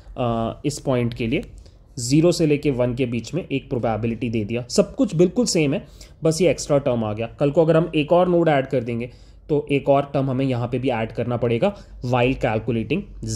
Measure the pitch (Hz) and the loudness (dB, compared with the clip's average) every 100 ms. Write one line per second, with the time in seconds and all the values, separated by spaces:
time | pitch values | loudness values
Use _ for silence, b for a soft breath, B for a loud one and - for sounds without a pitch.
0 | b - 123 117 113 113 147 143 - 123 | b -6 -2 -2 -2 -4 -6 -6 -2 0
1 | 120 120 113 156 - - b b - - | 0 -2 -2 -2 -4 -14 b b -16 -8
2 | 120 147 170 170 160 147 147 120 123 123 | 2 4 4 4 2 2 0 0 0 0
3 | 123 120 113 - - 139 - 120 117 107 | -2 -4 -6 -8 -6 -6 -4 -4 -2 -2
4 | 117 113 123 113 101 117 123 - 190 - | -4 -4 -4 -2 -2 -6 -2 0 0 0
5 | 247 156 180 240 226 175 147 180 - B | 0 2 2 2 0 2 0 -2 -6 B
6 | B B 156 160 175 123 - 143 135 120 | B B -2 2 2 2 0 0 2 0
7 | 107 104 113 - 143 147 160 160 170 160 | -2 -4 -6 -2 0 4 4 4 2 0
8 | 147 175 180 175 160 143 135 135 120 117 | 2 4 4 4 4 2 2 -2 -2 -4
9 | 120 b b b - 147 - 139 127 139 | -8 b b b -4 -2 0 0 4 2
10 | 139 147 135 127 135 120 120 127 131 120 | 2 -2 -2 0 0 -2 -2 -2 -2 -2
11 | 143 - 117 117 120 117 190 - B B | -2 -4 -4 -2 0 2 0 -2 B B
12 | 123 123 123 131 131 107 110 117 110 175 | -2 2 2 2 0 0 -2 -4 -2 -4
13 | - - 113 | -6 -10 -8